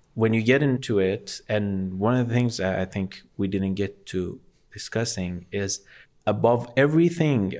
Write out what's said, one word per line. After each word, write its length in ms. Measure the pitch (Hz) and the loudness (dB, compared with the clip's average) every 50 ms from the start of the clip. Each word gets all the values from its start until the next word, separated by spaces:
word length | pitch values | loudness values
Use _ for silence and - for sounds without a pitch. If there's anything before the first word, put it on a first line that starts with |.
| _ _ - | _ _ -2
when 200 | 110 113 110 110 | 0 2 2 2
you 80 | 113 | 2
get 220 | 110 117 127 143 147 | 4 4 4 4 4
into 340 | 139 127 123 - - 113 101 | 2 0 0 -2 0 0 2
it, 420 | 95 92 101 - - - - - - | 2 2 0 -2 -6 -10 -14 -12 -6
and 520 | - 110 107 104 101 98 95 95 92 92 92 | -4 -2 -2 -2 -2 -2 -2 -4 -4 -4 -2
one 160 | 101 113 123 | 0 2 2
of 120 | 127 120 | 2 0
the 60 | 117 113 | 0 0
things 260 | 123 123 117 110 - | 0 0 0 -2 -2
I, 220 | 90 95 95 95 | -2 -2 -2 -2
I 40 | 95 | -4
think 360 | 95 - 101 95 92 - - - _ _ | -4 -4 -6 -6 -6 -8 -14 -20 _ _
we 100 | - 101 | -4 -2
didn't 280 | 95 98 95 98 95 95 | -2 -2 -2 -2 -2 -2
get 300 | 95 101 95 - - _ | -2 -4 -4 -6 -12 _
to 320 | - - 95 90 90 - - _ _ _ _ _ _ - | -8 -6 -6 -4 -6 -8 -12 _ _ _ _ _ _ -16
discussing 720 | 104 - - - 110 120 117 - 101 90 90 90 87 87 - | -14 -10 -6 -4 -4 -4 -4 -4 -4 -6 -6 -6 -10 -10 -8
is 300 | - 101 101 98 - - - - - - - _ _ _ _ | -6 -4 -4 -4 -6 -8 -12 -16 -20 -20 -20 _ _ _ _
above 460 | 107 104 107 117 117 120 120 123 - - | -2 0 2 2 2 2 2 0 -2 2
everything 760 | 131 139 147 156 160 170 170 170 - 160 151 139 113 98 92 92 | 2 4 4 6 4 4 4 2 2 2 2 2 2 0 0 -2